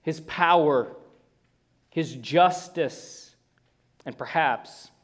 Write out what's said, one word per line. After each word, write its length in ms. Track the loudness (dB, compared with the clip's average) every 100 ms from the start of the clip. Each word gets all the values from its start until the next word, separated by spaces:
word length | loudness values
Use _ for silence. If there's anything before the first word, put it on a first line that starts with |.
his 200 | -6 -8
power, 640 | -10 0 4 6 4 2 -2 -10 -20 _ _ _ _ _ _ _ _
his 240 | -8 -6 -10
justice, 1200 | -2 4 4 2 -10 -6 -6 -6 -20 -20 -20 _ _ _ _ _ _ _ -16
and 100 | -12
perhaps 720 | -4 0 0 0 -8 -20 -20 _